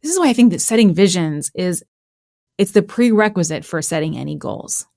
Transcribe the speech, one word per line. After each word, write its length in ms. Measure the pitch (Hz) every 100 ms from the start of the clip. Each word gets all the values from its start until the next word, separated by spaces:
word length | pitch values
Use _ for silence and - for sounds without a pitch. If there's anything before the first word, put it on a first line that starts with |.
This 100 | 302
is 60 | 370
why 100 | 311
I 60 |
think 180 | 240 240
that 80 | -
setting 320 | - 226 214
visions 580 | 165 196 180 156 147 143
is, 280 | - 180 170 _ _ _ _ _ _ _ -
it's 140 | 196
the 100 | 208
prerequisite 800 | 202 - 240 214 214 208 160 156
for 160 | 156 165
setting 380 | 151 160 156 139
any 180 | 139 147
goals. 500 | - - - - -